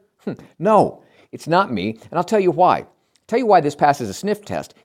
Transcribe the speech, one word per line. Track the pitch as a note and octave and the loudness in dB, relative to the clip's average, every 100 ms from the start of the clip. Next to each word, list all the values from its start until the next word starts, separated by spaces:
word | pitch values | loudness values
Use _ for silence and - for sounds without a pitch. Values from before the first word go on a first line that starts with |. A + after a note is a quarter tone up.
| _ _ G3+ | _ _ -12
Hmm, | A#2 - - | -12 -16 -4
no, | F#3+ G#3 - - _ _ _ | 2 4 2 -4 _ _ _
it's | B2 - | -14 -2
not | F3 G3 | 0 0
me, | G#2+ G#2 A2+ - | -4 -6 -8 -8
and | E3 | -6
I'll | |
tell | E3+ G#3+ | -2 0
you | F3+ | 0
why. | D#3 F3+ - - _ _ _ - | 2 2 2 -4 _ _ _ -6
Tell | A#3 | -2
you | A3+ | 4
why | F3+ | 4
this | D3 D3 | 2 0
passes | D3 C#3 A2 | 0 0 -4
a | |
sniff | F#2+ G3+ G#3 - | -8 -6 -6 -6
test, | E2+ - _ | -10 -10 _